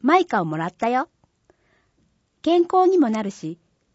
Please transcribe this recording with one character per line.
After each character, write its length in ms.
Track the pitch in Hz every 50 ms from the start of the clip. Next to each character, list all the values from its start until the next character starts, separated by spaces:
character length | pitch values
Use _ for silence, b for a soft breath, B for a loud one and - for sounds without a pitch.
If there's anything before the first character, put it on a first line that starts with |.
マ 180 | - 254 330 370
イ 60 | 370
カ 160 | - - 208
を 40 | 170
も 120 | 160 156 156
ら 100 | 165 180
っ 60 | -
た 160 | - 226 233
よ。 200 | 247 254 311 - _ _ _ _ _ _ _ _ _ _ _ _ _ _ _ _ _ _ _ _ _ _ _ _ _ _
健 260 | - 302 339 359 349 349
康 160 | - 370 370 370
に 100 | 381 359
も 100 | 285 226
な 140 | 220 220 214
る 80 | 196
し、 260 | - - - 156 170 _ _ _ _ _ _ _ _